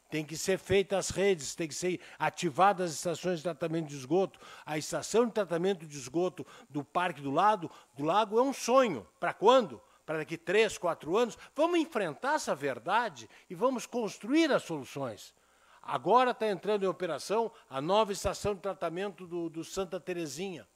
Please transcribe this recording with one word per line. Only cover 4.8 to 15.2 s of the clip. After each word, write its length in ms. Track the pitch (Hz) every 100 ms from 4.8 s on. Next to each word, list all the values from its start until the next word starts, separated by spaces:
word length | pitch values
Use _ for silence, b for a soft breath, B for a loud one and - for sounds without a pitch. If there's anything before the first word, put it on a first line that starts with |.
| - 160 - 214 240
de 80 |
tratamento 540 | 214 175 165 185 185 160
de 100 | 147
esgoto 480 | 123 160 180 175 - B B
do 140 | 143
Parque 380 | 139 180 180 143
do 100 | 139
Lago, 400 | 147 208 208 156 B B -
do 100 | 151
Lago 320 | 202 214 220
é 60 |
um 100 | 269
sonho. 520 | - - 262 240 123 92 -
Pra 140 | 170
quando? 480 | - 202 262 180 110 _ b -
Pra 140 | 156
daqui 180 | 151 165
três, 400 | - 208 214 -
quatro 400 | 175 151 143 208
anos? 220 | 240 - B -
Vamos 240 | 339 349
enfrentar 560 | 294 220 175 139 269 302
essa 180 | -
verdade 760 | 151 139 120 139 220 233 127 110 B B
e 60 | 175
vamos 320 | 254 240 -
construir 640 | 247 202 - 208 311 311
as 80 | 202
soluções. 720 | - 156 120 143 127 101